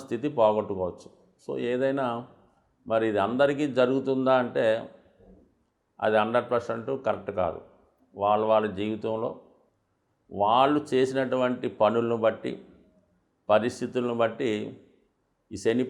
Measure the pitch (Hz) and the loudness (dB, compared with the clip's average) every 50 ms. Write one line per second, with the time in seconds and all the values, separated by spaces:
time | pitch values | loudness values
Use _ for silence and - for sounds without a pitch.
0 | 135 - 120 110 131 147 147 123 110 107 107 107 101 95 101 92 92 87 87 - | -4 -4 -6 -4 -4 -4 2 4 4 4 4 2 0 -2 -4 -4 -4 -4 -4 -8
1 | - - - _ _ _ _ _ _ - 139 131 123 120 123 127 135 135 135 139 | -16 -20 -20 _ _ _ _ _ _ -8 -6 -4 -2 -2 -2 0 0 0 0 -2
2 | 131 123 117 120 123 - - _ _ _ _ _ _ _ _ _ _ - 110 113 | -2 -2 -4 -6 -8 -12 -18 _ _ _ _ _ _ _ _ _ _ -2 0 0
3 | 113 110 104 98 98 107 120 127 143 143 143 135 151 143 120 127 127 123 131 135 | 2 2 2 0 0 0 2 2 2 2 2 0 -2 -2 2 2 2 2 2 0
4 | 127 131 135 131 131 131 131 127 123 117 - 135 123 110 110 113 - - - - | -2 -2 -2 0 2 4 4 4 2 0 -2 0 2 2 2 0 -2 -8 -16 -20
5 | _ _ _ _ - - - - _ _ _ _ _ _ _ _ _ _ _ - | _ _ _ _ -20 -20 -20 -20 _ _ _ _ _ _ _ _ _ _ _ -2
6 | 104 110 107 107 107 110 117 120 120 127 123 117 117 - 113 117 113 131 135 135 | 0 2 4 4 4 4 2 0 0 0 0 -2 -2 -2 -6 -6 -6 -6 -6 -4
7 | 135 110 101 95 - - 98 92 92 82 82 - - - _ _ _ _ _ _ | -2 -2 -2 -2 -6 -6 -4 -2 -2 -2 -2 -6 -12 -18 _ _ _ _ _ _
8 | _ _ - 101 101 104 104 104 107 107 110 107 107 107 95 95 104 107 110 107 | _ _ -6 -2 2 2 2 2 4 4 2 2 2 0 -2 -4 -4 -4 -4 -4
9 | 113 113 110 110 117 127 - - - _ _ _ _ _ _ _ _ _ _ _ | -4 -4 -4 -4 -4 -6 -8 -10 -16 _ _ _ _ _ _ _ _ _ _ _
10 | _ _ _ _ _ _ - 95 101 104 117 127 135 143 147 151 147 - 131 127 | _ _ _ _ _ _ -4 0 2 4 6 6 4 4 2 0 -2 0 2 2
11 | 131 127 131 135 131 123 127 127 127 127 123 123 - 120 - - 110 104 113 117 | 2 2 0 -2 -2 -2 0 0 0 0 0 -2 -4 -6 0 2 2 2 4 2
12 | 117 117 117 113 110 110 104 - - 123 120 - - - - _ _ _ _ _ | 0 0 0 0 2 0 0 0 -6 -8 -10 -10 -14 -20 -20 _ _ _ _ _
13 | _ _ _ _ _ _ _ _ _ - 107 110 110 123 120 - 127 117 120 127 | _ _ _ _ _ _ _ _ _ 2 2 2 2 0 -4 -4 -8 -4 -4 -2
14 | 123 120 120 117 117 113 110 - 139 117 107 104 107 107 - - - _ _ _ | -2 -2 0 0 0 -2 -2 -2 -2 -2 -2 -2 -4 -8 -12 -16 -20 _ _ _
15 | _ _ _ _ _ _ _ _ _ _ 95 92 - 113 117 123 127 127 | _ _ _ _ _ _ _ _ _ _ -14 -4 -2 0 0 0 -2 -2